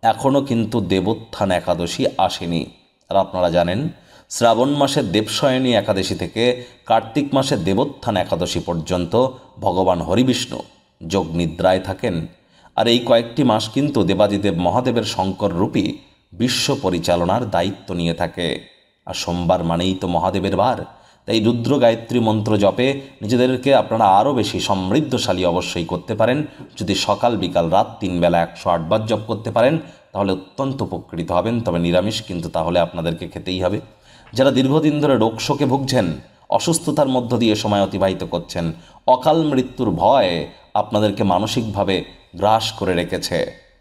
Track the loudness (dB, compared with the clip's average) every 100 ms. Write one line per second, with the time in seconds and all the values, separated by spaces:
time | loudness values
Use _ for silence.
0 | 0 0 2 2 2 -2 0 -2 0 0
1 | 0 -4 -6 -4 0 0 0 -2 -2 -2
2 | -2 0 -2 -2 -4 -4 -4 _ _ _
3 | _ 0 0 0 2 2 2 0 -4 -8
4 | _ -20 _ 0 2 4 2 2 0 0
5 | 0 0 0 0 0 2 2 2 2 -2
6 | 0 -4 -4 0 0 0 -6 -20 0 0
7 | 0 -4 0 0 0 0 0 0 -2 -4
8 | -4 -2 -2 -2 -2 -4 -4 -6 -2 -2
9 | 0 0 0 -2 -20 -6 -4 0 2 2
10 | 0 2 2 0 -4 -10 -12 _ _ _
11 | -2 -2 0 0 -2 0 2 2 0 -6
12 | -4 -4 -6 -14 _ _ -10 -2 2 2
13 | 4 2 2 0 2 2 0 -2 0 0
14 | 0 2 2 2 -2 0 0 0 0 -2
15 | -2 -4 -4 -2 -2 -2 -2 -2 -4 -6
16 | -14 _ _ -4 -4 -2 -2 -2 -2 -2
17 | 0 0 2 0 0 -2 -2 -4 -8 -4
18 | -2 -2 -4 -4 -4 -4 -10 _ _ _
19 | -12 -8 -6 -4 0 0 0 0 0 -2
20 | -2 -2 0 -2 -2 0 0 0 -8 -16
21 | _ _ -2 0 2 0 0 4 4 2
22 | 0 0 2 0 2 2 2 2 0 0
23 | -8 -12 -2 2 2 2 4 4 4 2
24 | 6 6 4 2 0 -2 -2 -2 2 0
25 | 0 -2 0 0 2 0 -2 -6 -4 -6
26 | -6 0 2 2 -4 -10 -20 -8 -4 -2
27 | 0 0 0 0 0 0 2 2 0 -4
28 | -4 0 2 2 0 -4 -2 -2 0 -2
29 | 0 -4 -4 -6 -2 2 2 2 -6 -20
30 | _ -4 -2 -2 -6 -6 -6 -4 -6 -6
31 | -8 -8 -2 0 0 -2 0 0 2 2
32 | 0 -4 -6 -8 -4 -4 0 0 0 -2
33 | -4 -4 -8 -10 -6 -2 0 -2 -8 -20
34 | _ -20 -12 2 2 4 2 2 2 2
35 | 2 4 2 0 -4 0 0 0 0 0
36 | 0 -4 -12 _ _ -2 0 0 0 0
37 | 2 0 0 2 2 2 2 0 0 0
38 | 0 0 -4 -6 -6 -6 -4 -6 -14 -8
39 | 0 2 4 2 2 0 -2 -2 -2 2
40 | 4 4 2 0 -4 -12 -6 -4 0 0
41 | 0 0 0 0 0 -2 -4 -2 0 -2
42 | -4 -18 _ -2 2 2 0 -4 -2 -2
43 | -2 -4 -4 -4 -4 -8 _ _